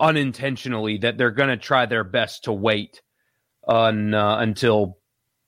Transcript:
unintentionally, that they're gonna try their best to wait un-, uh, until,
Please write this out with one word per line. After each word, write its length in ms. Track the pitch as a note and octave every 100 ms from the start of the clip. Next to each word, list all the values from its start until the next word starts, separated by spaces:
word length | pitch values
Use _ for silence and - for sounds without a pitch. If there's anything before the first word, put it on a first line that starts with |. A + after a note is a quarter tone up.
unintentionally, 960 | D#3 D#3 C#3 A#2 C3+ B2+ C3 A2+ A2 G#2+
that 200 | A#2 A2
they're 140 | A#2+
gonna 240 | G#2+ C#3 A#2+
try 300 | - C3+ A#2
their 180 | A#2
best 400 | F#2+ A#2+ A2 -
to 80 | C3
wait 500 | G2+ A2 G#2 G#2+ - _ _ _ _ _ _ -
un-, 460 | A2+ A2+ G#2+ G#2
uh, 240 | G#2+ G#2 G#2+
until, 580 | A2+ G#2+ B2 G#2+ G2 F#2+ _ _ _ _